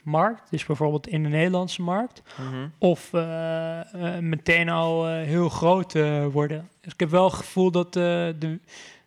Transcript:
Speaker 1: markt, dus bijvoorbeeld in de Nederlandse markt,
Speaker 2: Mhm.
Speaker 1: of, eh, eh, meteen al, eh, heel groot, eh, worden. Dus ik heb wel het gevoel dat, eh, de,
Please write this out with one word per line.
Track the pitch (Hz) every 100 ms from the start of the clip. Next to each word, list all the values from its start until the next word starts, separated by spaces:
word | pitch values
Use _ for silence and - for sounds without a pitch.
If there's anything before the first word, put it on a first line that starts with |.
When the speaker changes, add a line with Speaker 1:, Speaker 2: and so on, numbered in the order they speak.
Speaker 1:
markt, | 151 156 202 233 -
dus | 156 -
bijvoorbeeld | 151 151 151 -
in | 156
de | 151
Nederlandse | 151 175 180 180 -
markt, | 175 190 247 - - -
Speaker 2:
Mhm. | 131 131 143 -
Speaker 1:
of, | 180 165 -
eh, | 170 165 165 165 160 165 165 165 180 175 175
eh, |
meteen | 165 160 170 170 170
al, | 165 165 165 165
eh, | 160
heel | 156 170 170
groot, | - 165 185 180
eh, | 156 151 147 143
worden. | 143 147 156 175 _
Dus | 170
ik | -
heb | 165
wel | 175
het | 185
gevoel | - - 190 185
dat, | 175 175 180
eh, | 175 170 170 160
de, | 160 165 - - - -